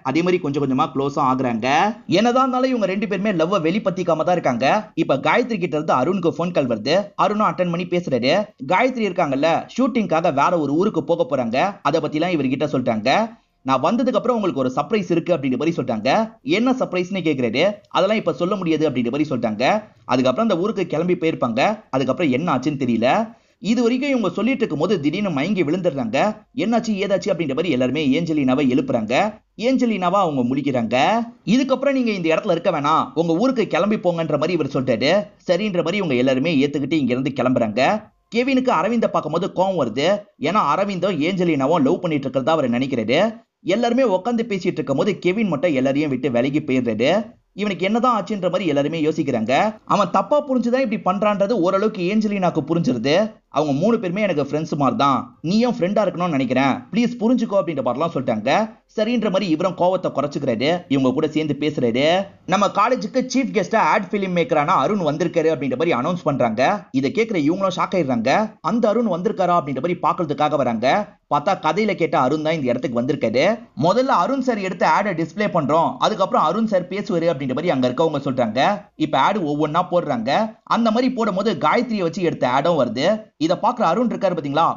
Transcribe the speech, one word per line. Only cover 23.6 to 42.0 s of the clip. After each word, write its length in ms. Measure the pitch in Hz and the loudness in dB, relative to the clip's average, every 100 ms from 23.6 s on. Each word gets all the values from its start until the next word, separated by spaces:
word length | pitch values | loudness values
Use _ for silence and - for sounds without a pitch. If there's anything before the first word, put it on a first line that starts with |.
| 185 233 | -2 0
வரைக்கும் 280 | 339 254 285 | 2 0 0
இவங்க 200 | 262 185 | 0 -2
சொல்லிட்டு 280 | 185 214 269 | -2 -2 0
இருக்கும்போது 420 | 214 143 247 202 | -2 -2 0 0
திடீர்னு 300 | 139 175 202 | 0 -2 -2
மயங்கி 340 | 139 160 196 | -2 -2 0
விழுந்துடுறாங்க. 720 | 143 180 170 139 113 131 196 214 _ 123 | 0 -2 -4 -6 -2 0 0 -2 _ -6
என்னாச்சு 360 | 190 233 - | 0 0 0
ஏதாச்சு 380 | 196 196 196 196 | -2 0 -2 -2
அப்படின்ற 180 | 170 156 | -2 -2
மாதிரி 220 | 131 175 | -2 0
எல்லாருமே 380 | 127 127 143 143 | 0 0 0 2
ஏஞ்சலினாவை 580 | 139 165 151 131 131 139 | 0 0 0 2 2 2
எழுப்புறாங்க. 680 | 131 135 123 107 131 208 - _ - | 2 0 -2 0 0 0 -4 _ -4
ஏஞ்சலினாவா 600 | 233 262 247 202 180 196 | 0 2 2 2 2 2
அவங்க 240 | 175 139 | 2 0
முழிக்கிறாங்க. 840 | 120 139 143 123 113 123 160 226 233 - - | 0 0 0 0 0 2 2 2 -2 -6 0
"இதுக்கப்புறம் 460 | 240 285 254 277 | 2 2 0 0
நீங்க 200 | 269 233 | 0 0
இந்த 240 | 202 160 160 | 0 0 0
இடத்துல 160 | 214 | 0
இருக்க 200 | 165 196 | 0 0
வேணாம், 400 | 160 143 156 120 151 | 0 2 2 0 -2
உங்க 200 | 170 165 | 0 2
ஊருக்கு 320 | 254 254 196 | 2 0 0
கிளம்பி 280 | 156 196 214 | 0 0 0
போங்கன்ற" 340 | 180 170 160 | 0 -2 -2
மாதிரி 240 | 147 160 | 0 0
இவர் 140 | 175 139 | 0 -2
சொல்லிட்டாரு. 580 | 151 127 113 131 196 202 - - | -2 0 0 2 0 -2 -10 -2
சரின்ற 280 | 175 214 175 | 0 0 -2
மாதிரி 220 | 160 202 | -2 -2
இவங்க 180 | 175 123 | 0 2
எல்லாருமே 400 | 131 131 156 147 | 2 2 2 2
ஏத்துக்கிட்டு 380 | 143 143 135 | 2 0 -2
இங்க 240 | 160 123 123 | 0 0 -2
இருந்து 160 | 143 131 | -2 -2
கிளம்புறாங்க. 680 | 127 127 110 104 147 214 - _ - 226 | 0 0 0 0 0 0 -6 _ -6 -2
கெவினுக்கு 340 | 254 262 254 | 0 0 2
அரவிந்த 400 | 180 185 240 226 | 0 0 0 0
பார்க்கும்போது 420 | 170 156 156 147 - | -2 -2 -2 -2 -2
கோவம் 320 | 190 180 120 | -2 0 -2
வருது. 340 | 117 151 202 - - | 0 0 0 -4 -6
ஏன்னா 220 | 135 208 160 | -2 0 2
அரவிந்தும் 560 | 156 202 185 185 170 | 0 0 -2 -2 0
ஏஞ்சலினாவும் 640 | 156 190 180 147 135 170 | 0 0 0 2 2 2
லவ் 180 | 135 180 | 2 2